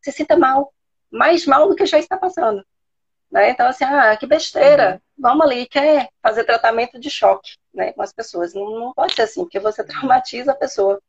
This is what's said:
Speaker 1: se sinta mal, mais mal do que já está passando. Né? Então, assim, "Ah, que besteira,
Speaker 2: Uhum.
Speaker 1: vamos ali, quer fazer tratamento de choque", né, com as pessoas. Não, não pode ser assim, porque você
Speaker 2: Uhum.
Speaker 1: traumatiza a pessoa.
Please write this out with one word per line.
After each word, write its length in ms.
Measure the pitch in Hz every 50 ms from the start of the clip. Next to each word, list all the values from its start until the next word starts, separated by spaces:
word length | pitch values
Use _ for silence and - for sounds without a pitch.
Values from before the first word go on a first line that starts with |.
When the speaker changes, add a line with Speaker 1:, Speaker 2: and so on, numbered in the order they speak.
Speaker 1:
se 80 | _ 294
sinta 260 | - - 302 - 311
mal, 360 | 320 285 262 262 277 285 277 _ _ _ _ _ _ _ _
mais 360 | - 220 247 302 349 339 339
mal 220 | 285 269 285 311 403
do 80 | 403
que 100 | - -
já 120 | - - 302
está 180 | 330 - 381
passando. 480 | 381 381 370 359 - 220 226 214 196 196 _ _ _ _ _ _ _ _ _ _ _ _ _
Né? 200 | - - 202 226
Então, 180 | 254 - 240 247
assim, 160 | 254 - 285
"Ah, 320 | 262 277 285 254 214 214
que 100 | 214 -
besteira, 680 | 269 294 320 320 - - - 277 277 294 285 240 190 185 190 _ _ _
Speaker 2:
Uhum. 60 | - 262 240
Speaker 1:
vamos 160 | 254 302 320
ali, 200 | 294 254 247 247
quer 420 | 240 - 285 277 302 311 285 240 - _ _
fazer 220 | _ 226 220 226
tratamento 560 | 226 - 233 226 - 226 226 226 240 240 _ 247
de 100 | 247 294
choque", 440 | - - - 196 196 196 _ - - _ _ _
né, 200 | _ - 185 -
com 100 | - -
as 100 | - 190
pessoas. 400 | _ - 147 - - - 175 170 175
Não, 140 | 196 202 208 220 226
não 120 | 233 247
pode 220 | 262 - - 381 -
ser 80 | -
assim, 200 | 226 214 - -
porque 180 | 359 339 - 294
você 220 | - 214 214 -
Speaker 2:
Uhum. 40 | - -
Speaker 1:
traumatiza 640 | - - 277 254 254 254 254 - - 240 254 277
a 60 | 269
pessoa. 440 | 277 285 262 - - 196 196 196 202 _